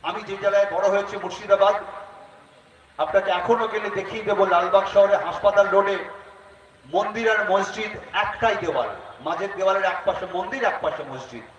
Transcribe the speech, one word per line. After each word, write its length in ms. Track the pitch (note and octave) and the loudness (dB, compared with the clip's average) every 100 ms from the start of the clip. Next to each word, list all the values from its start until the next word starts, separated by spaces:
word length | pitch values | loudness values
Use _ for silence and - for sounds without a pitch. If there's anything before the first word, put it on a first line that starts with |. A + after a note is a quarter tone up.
| D#3+ | -6
আমি 120 | G#3+ G#3 | -8 -8
যে 80 | G3 | -2
জেলায় 260 | G3+ G3+ G3 | 2 2 2
বড় 120 | - G3 | 2 2
হয়েছি 220 | G3+ G3 G3+ | 2 -2 -8
মুর্শিদাবাদ, 520 | F3+ F3+ G#3 G3 G3 G3+ - - - - - - - _ _ _ _ - | -10 -10 2 6 6 4 -4 -14 -16 -20 -20 -20 -20 _ _ _ _ -6
আপনাকে 320 | D#3 G3 F#3+ F3+ | 0 2 2 -2
এখনো 240 | A3 A#3 A3 | 2 2 2
গেলে 160 | G#3+ G#3 G3 | -2 -4 -6
দেখিয়ে 280 | - A3 G#3 | -6 -6 -2
দেবো 140 | G3 F#3+ | 2 4
লালবাগ 340 | F3 F3 G3 F#3+ | 4 4 2 4
শহরে 220 | G3+ G3 G3 - | 4 6 4 0
হাসপাতাল 400 | - G3+ G3+ G3 | 0 2 4 4
রোডে 220 | G3 G3 F#3 - - - - - - - _ C3 | 4 2 -2 -6 -14 -18 -20 -20 -20 -20 _ -4
মন্দির 320 | F3+ G#3 A3 A3 | -2 -2 0 0
আর 60 | G#3 G#3 | 2 2
মসজিদ 400 | G3 G3 A3 G#3+ G#3+ - F#3+ | 0 0 -6 -8 -10 -6 -4
একটাই 320 | G#3 G#3 A3+ G#3 | -4 0 0 0
দেওয়াল, 260 | E3+ C#3+ - - - - D3+ | -2 -2 -4 -8 -14 -12 -6
মাঝের 240 | F3 G3 F#3+ | -4 -6 0
দেওয়ালের 300 | F#3+ G3 F#3+ | 0 2 0
এক 60 | - - | 0 -2
পাশে 180 | F3+ F#3 F3 | -4 -6 -6
মন্দির, 240 | F#3 C4+ A3+ | -6 -2 -2
এক 60 | - | -2
পাশে 180 | - - C#3 | -6 -6 -10
মসজিদ। 340 | C3 - A#2+ - | -12 -14 -16 -18